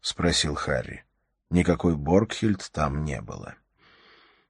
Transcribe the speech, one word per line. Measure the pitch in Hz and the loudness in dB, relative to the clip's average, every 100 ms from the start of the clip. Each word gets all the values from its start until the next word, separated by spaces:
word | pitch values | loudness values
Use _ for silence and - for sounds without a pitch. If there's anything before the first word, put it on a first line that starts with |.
спросил | - - 87 82 78 71 | -10 -2 0 2 0 -2
Харри. | - 67 58 - - _ _ _ - | -2 -2 -4 -12 -20 _ _ _ 0
Никакой | 87 87 85 90 78 | 2 4 4 2 0
Боргхильд | 73 92 107 - 110 95 - | 4 4 4 0 0 0 -4
там | - 73 71 | -4 -2 -2
не | 76 64 | -4 -6
было. | 53 50 - - _ _ _ _ _ - _ _ | -8 -12 -12 -16 _ _ _ _ _ -20 _ _